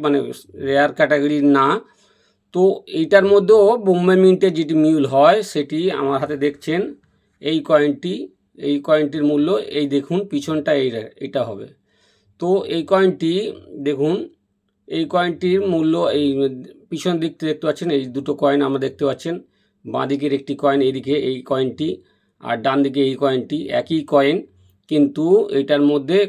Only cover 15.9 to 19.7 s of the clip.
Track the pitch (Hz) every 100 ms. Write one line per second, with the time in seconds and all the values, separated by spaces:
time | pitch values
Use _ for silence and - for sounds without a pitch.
15.9 | 165 160 139 143 135 135 127 131 - -
16.9 | 160 185 170 160 - 156 147 156 147 170
17.9 | 143 127 127 143 143 143 143 139 135 131
18.9 | - 139 127 165 175 - _ _